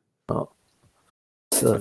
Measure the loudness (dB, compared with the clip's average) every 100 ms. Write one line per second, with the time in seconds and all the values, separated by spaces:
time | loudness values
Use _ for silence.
0 | _ _ -8 -6 -8 _ _ _ _ _
1 | _ _ _ _ -4 0 2 2